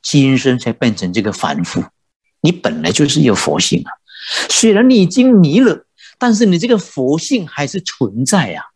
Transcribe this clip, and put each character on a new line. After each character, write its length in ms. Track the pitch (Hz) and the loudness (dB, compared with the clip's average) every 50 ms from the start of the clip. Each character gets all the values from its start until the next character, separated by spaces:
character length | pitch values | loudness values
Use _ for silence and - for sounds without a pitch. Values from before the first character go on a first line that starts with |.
今 380 | _ - - 147 135 135 135 127 | _ 0 0 2 2 4 2 2
生 200 | - 131 127 123 | 2 0 -2 0
才 140 | - 120 113 | -2 -6 -4
变 240 | _ - 120 107 | _ -2 -2 -2
成 160 | - - 90 90 | -2 -6 -6 -4
这 80 | 110 | -4
个 100 | 101 107 | -4 -4
凡 320 | 95 - - 78 73 73 87 | -6 -4 -6 -6 -4 -4 -6
夫。 220 | - - - 98 - _ _ _ _ _ _ _ _ _ _ | -6 -6 -6 -8 -8 _ _ _ _ _ _ _ _ _ _
你 100 | - 143 | -2 -2
本 300 | 180 180 - - - - | -2 0 -4 -6 -6 -4
来 100 | - 165 | -4 -4
就 160 | - - 151 | 0 0 0
是 140 | 143 - 151 | 0 2 2
有 140 | 151 127 101 | 2 2 2
佛 260 | 92 - - 76 - | 0 -2 -4 -2 -2
性 220 | 180 - - - - | -2 -2 -2 -4 -4
啊， 100 | - - _ _ _ - - - - - - - - | -6 -16 _ _ _ -20 -18 -12 -10 -8 -8 -6 -4
虽 240 | - - - 220 208 | -2 0 2 4 4
然 160 | 202 240 254 | 4 4 4
你 140 | 262 226 190 | 6 4 4
已 40 | |
经 280 | 170 180 269 247 262 254 | 2 2 2 4 6 6
迷 260 | 202 175 147 143 214 | 6 6 4 4 4
了， 260 | 262 226 160 - _ _ _ _ - - _ | 4 2 2 -2 _ _ _ _ -20 -20 _
但 180 | _ - 247 226 | _ 0 0 2
是 120 | 202 240 | 2 2
你 120 | 208 180 170 | 2 2 0
这 80 | 170 | 2
个 120 | 240 247 208 | 0 0 0
佛 400 | - - - - 131 127 147 160 | 0 -6 -8 -6 -2 -2 -2 -2
性 280 | - - 285 240 180 | -2 -4 -4 -4 -4
还 200 | 147 - - 147 | -6 -8 -8 -8
是 160 | 135 - 196 - | -6 -6 -8 -10
存 420 | - - _ 135 104 95 113 131 | -10 -6 _ -4 -4 -2 -4 -4
在 300 | 135 - 190 147 101 82 | 0 0 0 0 -2 -6
啊。 100 | 73 73 - _ | -12 -14 -18 _